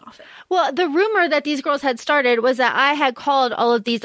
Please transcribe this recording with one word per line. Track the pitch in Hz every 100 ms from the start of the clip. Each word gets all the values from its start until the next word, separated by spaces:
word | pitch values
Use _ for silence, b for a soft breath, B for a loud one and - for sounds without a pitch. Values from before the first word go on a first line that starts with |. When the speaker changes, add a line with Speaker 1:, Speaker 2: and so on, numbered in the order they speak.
| -
Speaker 1:
often. | - B B B
Speaker 2:
Well, | 370 320
the | 285 359
rumor | 302 427 415 339
that | 294
these | 294 285
girls | 320 285
had | 277 240
started | - 294 247 233
was | 247 247
that | 233
I | 175 277
had | 294 277
called | 240 285 269 247
all | - 233
of | 240
these | 233 233